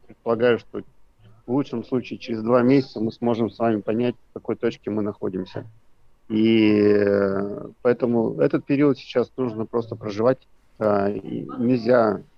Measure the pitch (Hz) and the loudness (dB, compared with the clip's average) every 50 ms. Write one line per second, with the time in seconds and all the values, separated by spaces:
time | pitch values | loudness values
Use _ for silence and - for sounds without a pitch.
0 | - - 107 _ - 113 117 110 120 123 113 107 - - - 104 - - _ - | -20 -20 -20 _ -4 -4 -2 2 2 2 2 0 -4 -8 -12 -12 -12 -14 _ -20
1 | - _ _ _ - 107 - _ - - 123 143 135 - 120 120 - - 131 123 | -20 _ _ _ -20 -20 -20 _ -8 -4 -2 -2 -2 -4 -6 -8 -6 -4 -4 -4
2 | - - 110 - - - 117 110 110 117 127 123 120 127 139 139 131 - - 107 | -4 -6 -12 -12 -10 -8 -8 -4 0 2 4 4 6 6 4 4 2 0 -4 -4
3 | 110 110 - - 120 120 117 110 113 98 - - 117 117 110 104 - 113 107 117 | -4 -4 -4 -2 -2 -2 0 0 -2 -4 -2 -2 0 0 0 0 -2 -2 -2 -2
4 | 120 123 - - _ _ - 101 - - 110 - 120 117 113 - - 101 104 107 | -2 -2 -4 -6 _ _ -18 -12 -8 -8 -6 -2 -2 -4 -4 -4 -8 -6 -4 -4
5 | 101 104 101 - 110 101 92 92 92 - - 107 113 110 - - _ _ - _ | -4 -4 -6 -6 -8 -6 -6 -6 -8 -8 -10 -12 -14 -14 -20 -20 _ _ -20 _
6 | - - - _ _ - 110 110 110 113 113 110 107 107 104 104 104 104 104 101 | -20 -20 -20 _ _ -4 0 2 4 4 6 6 6 6 6 6 6 4 4 4
7 | 101 101 101 101 98 98 98 98 101 101 104 - - - - _ - 123 120 120 | 4 2 2 2 0 0 -2 -2 -4 -6 -8 -10 -12 -14 -10 _ 0 0 0 2
8 | 127 117 120 117 113 113 107 - 143 143 - 139 - - 139 135 147 143 127 - | 0 0 2 2 0 0 0 0 -2 0 0 -4 -2 -2 0 2 2 2 2 0
9 | - - - 123 110 - - 131 127 120 107 110 107 - - 120 110 110 110 107 | -4 -4 -2 -2 -2 -2 -4 -6 -6 -6 -4 -6 -8 -6 -4 -6 -6 -6 -10 -10
10 | 110 107 98 107 113 131 131 - _ _ _ _ _ _ _ - 110 104 104 101 | -10 -8 -4 0 0 0 0 0 _ _ _ _ _ _ _ -2 0 2 2 2
11 | 98 101 104 104 - - 120 110 - - - 127 117 120 131 120 107 120 127 120 | 2 0 -2 -4 -8 -8 -8 -8 -8 -8 -6 -2 0 0 0 2 2 4 4 4
12 | 110 104 95 - - _ _ | 4 2 0 -4 -6 _ _